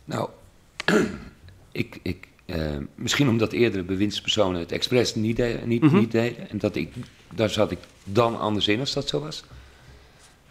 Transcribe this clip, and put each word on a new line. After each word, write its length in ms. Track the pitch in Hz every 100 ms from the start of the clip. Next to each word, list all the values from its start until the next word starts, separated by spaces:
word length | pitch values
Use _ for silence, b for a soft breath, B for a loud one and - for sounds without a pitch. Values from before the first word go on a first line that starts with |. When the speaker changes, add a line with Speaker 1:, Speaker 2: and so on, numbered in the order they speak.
| -
Speaker 1:
Nou, 240 | 127 98 - - _ _ - -
<clears throat> 240 | 208 - - - - - - -
ik, 280 | - 107 -
ik, 260 | 92 90 - _ -
eh, 160 | 80 78 73 71 -
misschien 340 | 117 - 143
omdat 220 | 113 107
eerdere 320 | - 117 98
bewindspersonen 760 | 90 95 104 - - - 98 90
het 120 | 85
expres 440 | - - 123 113 113
niet 200 | 110 117
de-, 220 | 120 117 117
niet, 160 | 117
Speaker 2:
Mhm. 140 | 151 175
Speaker 1:
niet 140 | -
deden. 380 | 113 117 117 -
En 80 | 104
dat 180 | 104 92
ik, 180 | 80 - 135 - - 87
daar 140 | 107
zat 220 | 104 95
ik 80 | 87 - -
dan 360 | - 101 117 113
anders 280 | 107 104 92
in 120 | 104
als 140 | 135
dat 140 | - -
zo 120 | 73
was. 240 | 73 - - b b b b b b b b b _